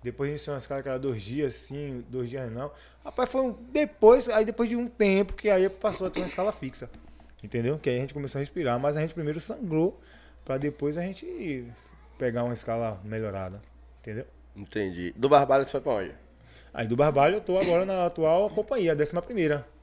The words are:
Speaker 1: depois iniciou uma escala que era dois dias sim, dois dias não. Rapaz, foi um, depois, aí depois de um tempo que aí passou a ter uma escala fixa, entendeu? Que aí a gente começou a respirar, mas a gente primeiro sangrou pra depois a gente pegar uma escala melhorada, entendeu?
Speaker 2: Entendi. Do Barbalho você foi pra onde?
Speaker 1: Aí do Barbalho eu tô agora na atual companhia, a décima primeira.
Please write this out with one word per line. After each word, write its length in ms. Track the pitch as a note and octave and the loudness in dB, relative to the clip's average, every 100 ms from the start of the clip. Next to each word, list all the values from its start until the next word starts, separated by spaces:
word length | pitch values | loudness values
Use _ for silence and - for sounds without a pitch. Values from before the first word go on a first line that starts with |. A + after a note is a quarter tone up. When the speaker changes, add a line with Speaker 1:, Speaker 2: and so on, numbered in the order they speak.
Speaker 1:
depois 280 | A#2+ A2+ C#3+ | -8 -4 -4
iniciou 240 | D3 D3 | -4 -6
uma 40 | C#3 | -8
escala 240 | - C#3 | -6 -6
que 60 | C3+ | -4
era 100 | C3 | -2
dois 220 | C3+ A2+ | -2 -4
dias 320 | G2 C3+ C#3 | -4 -2 -2
sim, 480 | - - C#3 C#3+ B2+ A#2+ | -4 -10 -8 -8 -8 -8
dois 220 | B2+ B2 | -6 -6
dias 200 | C3 B2 | -6 -8
não. 200 | A2+ C#3+ - - - | -8 -10 -12 -20 -18
Rapaz, 240 | - - B3+ | -10 -4 -2
foi 140 | C4 | 0
um, 100 | C4 | -2
depois, 760 | G#3 - D4 D4 - G#3+ B3+ B3 | -4 -4 -2 -2 8 10 10 6
aí 140 | G#3+ G#3+ | 2 2
depois 220 | A3+ A#3 | 0 0
de 80 | A#3 | 0
um 120 | A#3+ | -4
tempo 460 | - G#3 F#3+ G3+ | 2 4 4 2
que 160 | - G#3+ | 0 4
aí 180 | F#3+ F#3+ | 4 4
passou 380 | F#3+ A3 E3+ F#3 | 2 -2 -2 -4
a 40 | |
ter 100 | - | -4
uma 60 | F3+ | -4
escala 260 | - G3 | -2 -2
fixa, 360 | - C3 - B2 - - - - - | -2 -10 -10 -14 -16 -20 -20 -20 -18
entendeu? 360 | G2+ A#2+ A#2 D3+ | -8 -2 -2 0
Que 120 | C#3+ | 0
aí 60 | B2 | -2
a 40 | |
gente 140 | C3+ | -4
começou 240 | C#3+ C#3 C#3 | -6 -6 -6
a 20 | |
respirar, 380 | C#3+ F#3 C#3 A#2+ | -6 -2 0 0
mas 180 | C#3+ D3+ | 0 0
a 40 | |
gente 100 | D#3+ | -4
primeiro 280 | E3+ D3+ D#3 | -4 -4 -4
sangrou 600 | - - G#3 D#3 F3 - - - - - | -8 -8 -2 2 0 -2 -20 -20 -20 -18
pra 140 | - C3+ | -6 -4
depois 400 | D3 D3 C#3+ D3+ | -4 -2 -4 -4
a 60 | |
gente 640 | F3+ F#3+ F4 E4 F#3 C3+ A#2+ A#2 - - - - | -6 -8 -12 -8 -6 -6 -8 -16 -20 -20 -20 -4
pegar 260 | B2+ A#2 | -2 0
uma 100 | A#2+ | -2
escala 440 | A#2 - A#2 A2+ G2 | -4 -4 -2 -2 -6
melhorada, 560 | G#2 A2 A2 F#2+ F#2 G2 - - - - | -8 -6 -4 -4 -8 -10 -18 -20 -20 -18
entendeu? 260 | - G#2+ - - - G2+ | -12 -10 -12 -18 -20 -16
Speaker 2:
Entendi. 560 | G2 G#2+ G2 F2 F2 - | -8 -4 -2 -2 -6 0
Do 120 | C3 | 6
Barbalho 380 | C#3+ C3+ C3+ C3+ | 6 8 2 2
você 40 | |
foi 80 | C#3 | -4
pra 100 | D3 | -2
onde? 200 | A2 F2 - - - - - - | -2 -4 -10 -20 -20 -20 -20 -14
Speaker 1:
Aí 140 | - A2+ | -6 -2
do 100 | A#2+ | 2
Barbalho 380 | D3+ C#3 D3 G#3 | 4 6 4 4
eu 40 | |
tô 160 | G#3+ F#3 | 0 0
agora 260 | F#3 E3+ | 4 2
na 220 | F#3+ F#3+ F3 | 2 0 -2
atual 420 | E3+ D#3 E3+ G#3 | 2 4 4 2
companhia, 440 | G#3+ G#3+ C4 E3+ | 0 -2 0 2
a 20 | |
décima 260 | D3+ D3 F3 | 2 0 -2
primeira. 460 | - A#3 D#3+ D3 - - | -4 -2 0 0 -4 -20